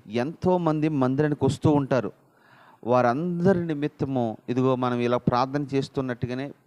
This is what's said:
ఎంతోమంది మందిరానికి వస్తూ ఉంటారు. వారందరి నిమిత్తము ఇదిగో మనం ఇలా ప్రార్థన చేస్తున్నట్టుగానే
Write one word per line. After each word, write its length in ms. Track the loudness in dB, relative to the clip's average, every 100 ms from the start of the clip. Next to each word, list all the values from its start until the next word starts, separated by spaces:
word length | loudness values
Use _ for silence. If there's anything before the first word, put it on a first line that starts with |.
| -8
ఎంతోమంది 840 | -4 -4 -2 0 2 2 0 0
మందిరానికి 560 | 2 0 2 0 0 0
వస్తూ 260 | 2 2
ఉంటారు. 400 | 2 2 0 -2 -8 _ _ _ -20 -20 _ 0
వారందరి 800 | 2 2 2 -2 0 2 2 0
నిమిత్తము 720 | -4 -4 -4 -2 -2 -2 -4 -4
ఇదిగో 260 | 0 2 2
మనం 240 | 0 0
ఇలా 180 | 0 0
ప్రార్థన 480 | 0 0 0 -2 -2
చేస్తున్నట్టుగానే 800 | -4 -4 -4 -6 -6 -8 -8 -10 -12